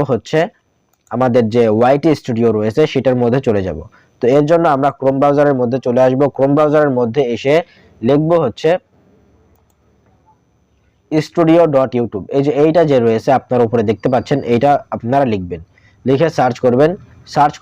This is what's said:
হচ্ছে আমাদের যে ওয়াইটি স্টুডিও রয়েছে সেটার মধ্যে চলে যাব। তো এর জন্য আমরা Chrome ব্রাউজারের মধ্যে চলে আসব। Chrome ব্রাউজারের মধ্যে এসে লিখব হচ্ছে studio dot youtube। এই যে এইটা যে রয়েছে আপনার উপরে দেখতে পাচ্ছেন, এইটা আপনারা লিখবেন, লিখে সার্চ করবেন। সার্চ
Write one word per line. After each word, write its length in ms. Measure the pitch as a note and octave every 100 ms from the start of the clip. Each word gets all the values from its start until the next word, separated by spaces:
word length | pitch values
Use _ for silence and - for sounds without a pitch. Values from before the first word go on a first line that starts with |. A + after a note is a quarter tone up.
| C#3+
হচ্ছে 280 | A2+ - D#3 F#3+ - _ _ _ _ _
আমাদের 320 | A#2 B2+ B2 A2 A#2+
যে 80 | A2+ G#2+
ওয়াইটি 320 | B2 C#3+ D#3+ C#3+
স্টুডিও 300 | - A2+ A#2 G#2+
রয়েছে 240 | G#2+ D3+ D#3
সেটার 240 | C3+ C3 B2
মধ্যে 180 | A#2+ C3+ B2+
চলে 140 | G2+ F#2
যাব। 120 | D2+ - _ _ _
তো 60 | A#2+ C#3+
এর 60 | D3
জন্য 140 | E3+ E3 C3+
আমরা 140 | C#3 -
Chrome 200 | C3 C3+
ব্রাউজারের 340 | C#3+ C#3+ D3 C3
মধ্যে 160 | A#2+ B2+ B2+
চলে 160 | A#2+ C3
আসব। 160 | C3 B2+ -
Chrome 200 | C#3 C#3+
ব্রাউজারের 340 | D3+ D3+ D3 B2
মধ্যে 220 | A#2+ C3 B2 A2+
এসে 180 | C3+ D#3 - _ _ _ A2+
লিখব 240 | D3 D#3 F3 C3
হচ্ছে 240 | - D#3 F#3 - _ _ _ _ _ _ _ _ _ _ _ _ _ _ _ _ _ _ _ _ _ _ D#3 D3+
studio 340 | F3 E3 E3 E3 C3+
dot 160 | B2+ B2
youtube। 260 | A#2 G2 E2+ C#3
এই 60 | C#3
যে 60 | C#3+
এইটা 180 | D#3+ E3 D#3+
যে 60 | C3 A#2
রয়েছে 240 | A2 - B2+
আপনার 220 | - B2 A#2
উপরে 140 | A#2+ G#2+
দেখতে 180 | G#2 C3+
পাচ্ছেন, 240 | B2 - C#3 -
এইটা 180 | A#2+ C#3+ C#3 - A2
আপনারা 300 | A#2 C#3 C3
লিখবেন, 280 | G#2 F2+ E2+ - _ _ _ -
লিখে 200 | F3 D#3+ D3+
সার্চ 180 | B2+ A#2+ B2+
করবেন। 260 | B2 D#3 G3 - - -
সার্চ 200 | D#3 D3 -